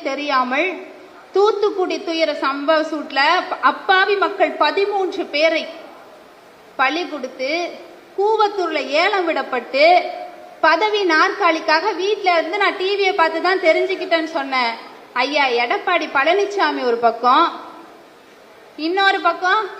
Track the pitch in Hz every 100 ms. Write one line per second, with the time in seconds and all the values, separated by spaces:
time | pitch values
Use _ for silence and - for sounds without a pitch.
0 | 294 269 294 269 254 262 349 - - -
1 | - - - 381 415 403 415 330 359 320
2 | - 330 320 302 294 277 285 320 311 311
3 | - 269 294 359 359 - 262 254 - 381
4 | 392 403 330 - 320 - 302 349 403 403
5 | 370 277 330 285 320 320 254 - - -
6 | - - - - - - - - 262 311
7 | 311 294 254 - 262 320 349 - - -
8 | - - 403 440 415 403 349 302 262 285
9 | 370 415 339 294 269 254 233 269 311 359
10 | - - - - - - 320 320 427 415
11 | 370 311 370 403 370 320 311 311 381 339
12 | 381 415 370 339 320 392 381 - 370 403
13 | 381 392 320 330 349 381 359 330 370 381
14 | 370 330 320 320 269 262 233 226 - -
15 | - 247 262 294 277 240 240 392 392 349
16 | 311 277 277 381 392 392 320 285 254 233
17 | 233 233 247 277 330 - - - - -
18 | - - - - - - - - 320 381
19 | 392 381 330 339 359 403 403 -